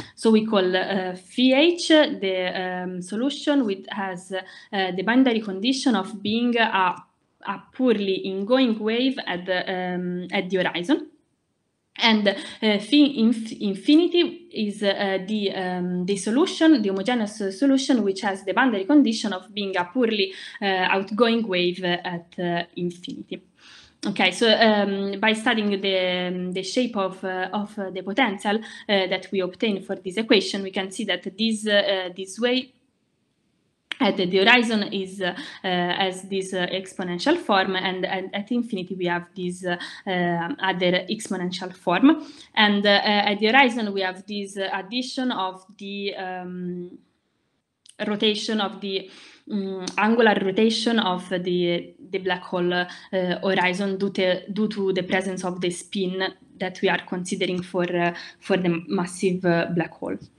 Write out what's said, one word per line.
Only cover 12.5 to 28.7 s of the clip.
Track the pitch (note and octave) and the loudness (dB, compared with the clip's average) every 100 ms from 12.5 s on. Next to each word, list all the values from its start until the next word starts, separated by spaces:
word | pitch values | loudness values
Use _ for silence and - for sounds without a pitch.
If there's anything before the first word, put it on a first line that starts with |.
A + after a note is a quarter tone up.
| - | -2
phi | A3 G#3 - D4 C#4+ - | 0 0 4 6 6 4
inf-, | A3+ A#3 - | 2 2 -4
infinity | - G#3 F#3+ - D4+ F4 F4 D4+ - - | -6 -4 -2 6 6 6 4 2 -2 -12
is, | - G#3 F#3 | -6 -4 -2
uh, | G3+ G3 G3+ F#3+ F#3 | 0 0 0 -2 -2
the, | G#3+ G3 | -2 -2
um, | - F#3 F3+ F3+ F3+ | -4 -4 -4 -2 -2
the | F3+ G3 | -2 -2
solution, | G#3 A#3+ F#4 - D#4+ C#4+ | 0 2 2 4 6 6
the | G3+ | 4
homogeneous | F#3+ F#3+ B3 G#3 - G3 G3 | -2 0 0 -2 -4 -6 0
solution, | C#4 C4+ C4 B3+ | 4 4 4 2
which | G3+ F#3+ | 2 0
has | F#3 F#3+ | -2 -4
the | F#3+ | -2
boundary | F#3 B3+ G#3 | 2 2 2
condition | F#3+ D4 A#3 A3 G#3+ | 4 6 6 2 -2
of | F#3 - | -6 -8
being | G#3 G3 F#3 | -6 -4 -2
a | |
poorly, | F3+ B3+ A3+ G#3+ F#3+ - - - | -2 0 2 2 -2 -4 -16 -6
uh, | G3+ | -2
outgoing | F#3+ F#3 G3 G3 G#3 A#3 A#3 A3 | 0 2 0 0 2 4 4 0
wave | F3+ F3+ F3+ | 0 0 0
at, | F3+ F3 F3 F3 F3 - | -2 -2 -2 -8 -10 -6
uh, | F3+ E3+ - | -2 -2 -4
infinity. | - F3 F3 - - - - _ _ - - - _ | -6 -6 -6 -12 -14 -12 -14 _ _ -20 -20 -20 _
Okay, | G#3 - F#3+ | -4 0 2
so, | F3+ A#3 | 4 4
um, | G#3+ A3 G#3 G3+ G3 G3 G3 | 6 6 4 2 0 -4 0
by | A3 | 0
studying | A3 B3 A3+ G#3 G3 | 2 0 0 0 0
the, | G3 F#3+ F#3 F3+ F3+ | 0 0 0 0 -2
um, | F3+ F3+ | -4 -4
the | F#3 | -6
shape | F#3 - B3 G#3 | -4 -2 -2 -2
of, | F#3+ F#3 | -4 -4
uh, | F#3+ F#3 F#3 | -8 -4 -4
of, | G#3 G3+ - | -4 -6 -8
uh, | F#3+ | -8
the | F3+ | -8
potential, | F#3 G#3+ B3 G3+ G#3+ G#3+ | -4 0 2 0 -2 -2
uh, | A3 | -4